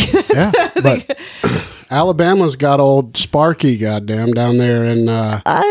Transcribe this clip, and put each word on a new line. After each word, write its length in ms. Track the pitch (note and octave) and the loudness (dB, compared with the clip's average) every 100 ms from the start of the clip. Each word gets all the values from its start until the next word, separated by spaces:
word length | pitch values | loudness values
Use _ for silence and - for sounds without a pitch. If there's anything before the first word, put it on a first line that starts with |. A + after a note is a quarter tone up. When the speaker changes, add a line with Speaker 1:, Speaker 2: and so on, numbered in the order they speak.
| - | 0
Speaker 1:
Yeah, 580 | G4 - B3 G3 B3+ E4+ | 0 0 2 2 0 -2
Speaker 2:
<laughs> 80 | - | 0
Speaker 1:
but 360 | C#3 B3 - C4+ - - | 0 0 -4 -12 -12 -6
<clears throat> 480 | B2 - - - - | -4 -4 -8 -18 -6
Alabama's 640 | C3+ F3+ D#3+ E3+ G3 E3 C3 | -2 0 2 2 2 0 0
got 220 | C#3+ C#3 | 0 2
old 360 | C#3 C#3 A#2 - | 4 2 0 -4
Sparky, 600 | - D3 D#3+ D#3 C#3 A2+ | -2 0 0 2 0 0
goddamn, 540 | G#2+ G#2+ G#2 A2 A#2 | -2 -4 -4 -4 -2
down 260 | A#2 A#2+ B2 | 0 0 2
there 260 | B2 A#2+ | 2 0
in, 240 | A#2 A#2 A2+ | 0 0 0
uh, 320 | A2+ A2 G#2 | -2 -2 -4
Speaker 2:
Uh, 160 | - - G#4 | -2 0 0